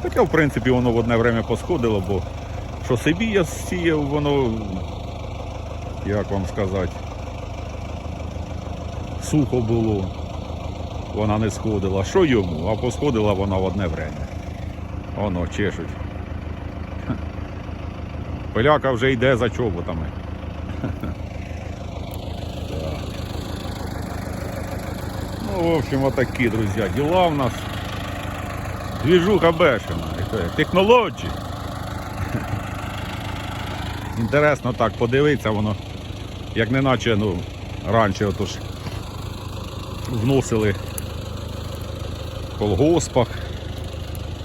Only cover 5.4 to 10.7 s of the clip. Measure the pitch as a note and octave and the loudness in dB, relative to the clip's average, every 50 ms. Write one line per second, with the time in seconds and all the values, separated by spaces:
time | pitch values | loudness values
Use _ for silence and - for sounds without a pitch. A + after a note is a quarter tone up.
5.4 | - - - - - - - - - - - - - F#2 G2+ G#2 G2 - G2+ G2 | -8 -8 -8 -8 -8 -8 -8 -8 -8 -8 -8 -6 -2 0 0 0 0 0 0 -2
6.4 | F#2+ F2+ - - G#2 F#2 F#2 G2 F#2 E2 - - - - - - - - - - | -2 -2 -2 -2 -2 0 0 0 0 -2 -4 -6 -8 -8 -8 -8 -8 -8 -8 -8
7.4 | - - - - - - - - - - - - - - - - - - - - | -8 -8 -8 -8 -8 -8 -8 -8 -8 -8 -8 -8 -6 -8 -8 -6 -6 -8 -6 -6
8.4 | - - - - - - - - - - - - - - - - - - - D3+ | -8 -6 -6 -8 -6 -6 -8 -8 -6 -6 -6 -6 -6 -6 -6 -6 -4 2 2 2
9.4 | C#3+ - A#2+ B2+ A#2 G#2+ A#2 A#2 A2+ A2 G#2+ G2+ F#2+ F2+ - - - - - - | 4 4 2 2 2 4 4 4 4 4 2 2 0 -2 -4 -6 -6 -6 -6 -8
10.4 | - - - - - - | -8 -8 -8 -8 -6 -8